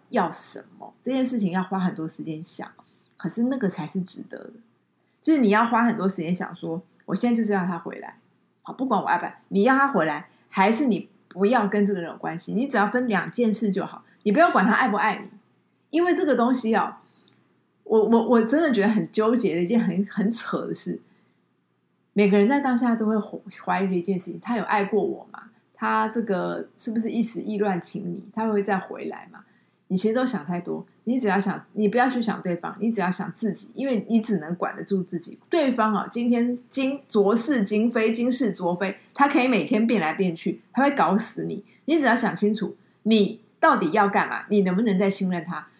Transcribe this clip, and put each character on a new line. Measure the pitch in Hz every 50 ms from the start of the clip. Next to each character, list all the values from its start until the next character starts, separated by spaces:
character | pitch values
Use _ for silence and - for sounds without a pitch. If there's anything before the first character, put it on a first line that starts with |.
| _ _
要 | - 220 185 165
什 | 170 - - - - - - - - -
么， | - - - _
这 | - 240
件 | 262 262 262
事 | 247 254 233
情 | 202 180
要 | 170 185
花 | 185 - 196 190
很 | 180 185 -
多 | - 160 160
时 | - - 151
间 | 160 160 156 175
想， | - - - - - - - _ _ _ _ _ _ _ _
可 | - 180
是 | - 220 240
那 | 254 277 254
个 | 226 185
才 | - - 156 160
是 | - 190
值 | 180 - - - - -
得 | - -
的。 | - - - - _ _ _ _ _ _ _ _ _ _ _ _
就 | - 294 320
是 | 294
你 | 247 202
要 | 196 214 233
花 | 226 240 226 240
很 | 240 - -
多 | 180 196
时 | 190 -
间 | 170 160 180
想 | 180 - - 180
说， | - - 170 160 175 - _ _ _ _ -
我 | -
现 | 196 - 240
在 | 233
就 | 226 226
是 | 202
要 | 208 190 180
他 | 180 180 165
回 | - - - -
来， | - - - _ _ _ _ _ _ _ _ _
好， | _ -
不 | - - 269
管 | 262 226 190
我 | 147 -
爱 | - 175
不 | 175
爱， | - - - _ _
你 | 180 196 202
要 | 247 262
他 | 269 277 269
回 | 269 190 156
来， | 160 147 147 - - _ _ _ _
还 | - 196 190 202
是 | 226 226 302
你 | 254 202 165 - - _ _ _ _
不 | - 180 196 202
要 | 254 240 208 196
跟 | 208 208 202
这 | 196 202
个 | 180
人 | 170 156
有 | - -
关 | - 160 160 170
系， | - - 180
你 | 196 262 -
只 | - 214
要 | 202 208
分 | 214 247 254 240
两 | 208 175 165 165
件 | - - 240 226
事 | 202 - 233 202
就 | 190 190 -
好， | - - - - _ _ _
你 | _ 214
不 | 202 277
要 | 330 349
管 | - 208 190 -
他 | -
爱 | - 262 240
不 | 202 185
爱 | 196 220 185
你。 | - - - - - _ _ _ _ _ _ _ _ _ _
因 | - 320 349
为 | 359 339
这 | 349 339
个 | 294 262
东 | 233 233 247 262
西 | 240 - 220 226
哦， | 190 160 - - - _ _ _ _ _ _ _ _ _ _ _ _ _ _ _ _ _
我， | - - 220 208
我， | 214 226 226 226 -
我 | 247 233 220
真 | - 269 302
的 | 339 302
觉 | 240 202
得 | 196 214
很 | 220 214 170 160
纠 | - 214 214 220 247
结 | 240 214 185 151
的 | 170 180
一 |
件 | 175 233 226
很， | 180 180 170 180 202
很 | - - - - 208
扯 | 233 - - - - 160 - -
的 | 165
事， | - - 180 175 - - _ _ _ _ _ _ _ _ _ _ _ _ _ _ _ _ _ _ _ _ _ _
每 | 202 208 196
个 | 196 208
人 | 202 220
在 | 277 285
当 | 285 262 254 240
下 | 262 240 233
都 | 226 220 214
会 | 220 214 202 - - 165 - 196 - - -
怀 | - 180 180
疑 | 196 190
的 | 185
一 | 175 170
件 | - 190 180
事 | -
情， | - 170 170
他 | - - 240 226
有 | -
爱 | - 208 208 196
过 | 196 - 202
我 | - - - - - -
吗？ | - - - - _ _ _ _ _ _
他 | 220 220 220 220 220 220
这 | 220 240 214
个 | - 196 180 175 175 170 170 - - _ _
是 | - 240
不 | 214 226
是 | 220 226
一 | - 233
时 | 233 - - 180
意 | - - 214 202
乱 | 208 208 185 170
情 | - - - - -
迷？ | 180 170 - - - -
他 | 220 220 226
会 | 214 202 196
再 | 214 202 185
回 | - - - - -
来 | - - - - -
吗？ | - - - _ _ - _ _ _ _ _ _
你 | 185
其 | 185 - 214
实 | 220
都 | 254 262
想 | 247 220 175 -
太 | - 175 175
多， | 175 - 160 156 - - _ _ _
你 | 220 247 254
只 | 240 202
要 | 185 196
想， | 196 202 156 - - _ _
你 | 202 214 202
不 | 202 240
要 | 240 262
去 | 254 247
想 | 226 214 185 -
对 | - 180 175
方， | 170 - 165 - -
你 | 202 233
只 | 226 214
要 | 175 180
想 | 180 - 175 165
自 | 170 - 226 214 170
己， | - - - -
因 | - 262
为 | 277 254 208 - -
你 | 233 226
只 | 208 - 214 170
能 | 151 156 175
管 | - - - -
得 | - 170
住 | - 196 190 180
自 | - - 165
己。 | - - - - _ _
对 | - 339 294 269
方 | 233 226 214 220 208
啊， | 190 - -
今 | - 240 240 247
天 | 240 233 240 247 247 240 - _
今， | - 269 269 262 285 285 - _
昨 | - 214 202 196 220
是 | 226 226 - 294 247 196
今 | 196 208 208 220 240
非， | 226 233 220 226
今 | 226 233 233 254
是 | 247 - 277 208
昨 | 180 - 185 170 180
非， | 175 196 190 196 - - - _
他 | - 277 285
可 | - -
以 | 247 269
每 | 247 196 151
天 | - - 214 226
变 | 233 254 202
来 | 160 151 160
变 | - 190 180 165
去， | 160 - 190 - - - _ _
他 | -
会 | 175 285 185
搞 | - 170 156 190
死 | 214 226 - - - 160
你。 | 170 165 - - _ _ _ _
你 | - 311 330
只 |
要 | 277 240 202
想 | - - 185 160
清 | 170 214 208 214
楚， | 214 190 - - - _ _ _ _ _
你 | 208 220 214 202 - - - - _ _ _
到 | - 320 277 220
底 | 196 151
要 | 165 220 202 202
干 | 294 202 160 -
嘛？ | 120 - - -
你 | 202 208
能 | 190 185 180
不 | 185
能 | 240 226 196 180
再 | 208 196
信 | 190 - 190 185
任 | 180 175 165
他？ | 180 165 151 - - _ _